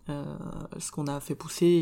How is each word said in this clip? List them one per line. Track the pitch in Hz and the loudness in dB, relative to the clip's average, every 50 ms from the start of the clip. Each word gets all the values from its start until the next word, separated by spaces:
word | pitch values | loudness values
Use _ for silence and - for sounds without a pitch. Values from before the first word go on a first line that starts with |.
| - - | -10 -8
euh, | 147 143 139 - - - - - - 156 - - - 139 | -6 -6 -6 -8 -8 -8 -10 -10 -10 -10 -10 -10 -10 -10
ce | - - | -10 -8
qu'on | - 160 147 143 | -6 -4 -4 -2
a | 143 143 | -4 -4
fait | - - 139 | -4 -6 -6
pousser | - - 156 - - 170 175 175 170 | -6 -8 -8 0 4 6 8 8 6